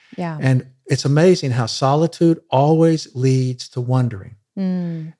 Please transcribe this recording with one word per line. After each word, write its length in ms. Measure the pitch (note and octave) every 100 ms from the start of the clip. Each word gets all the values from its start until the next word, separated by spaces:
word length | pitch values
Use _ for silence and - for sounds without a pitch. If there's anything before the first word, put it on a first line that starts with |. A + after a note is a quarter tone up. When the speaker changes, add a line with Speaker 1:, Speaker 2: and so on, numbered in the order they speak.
| _ -
Speaker 1:
Yeah. 220 | E3+ D3+
Speaker 2:
And 260 | C3+ B2+ - _ -
it's 180 | C3
amazing 460 | C#3 D3 F3+ F3+ C#3
how 140 | B2 A2+
solitude 760 | - C3+ D3 E3 - E3+ E3 -
always 580 | C3 D3 D#3+ E3 D#3 -
leads 540 | B2+ C3 C3 B2+ B2 -
to 100 | -
wondering. 560 | B2 B2+ B2 G2+ G2 - _ -
Speaker 1:
Mm. 540 | F#3 F3+ F3 E3 D#3+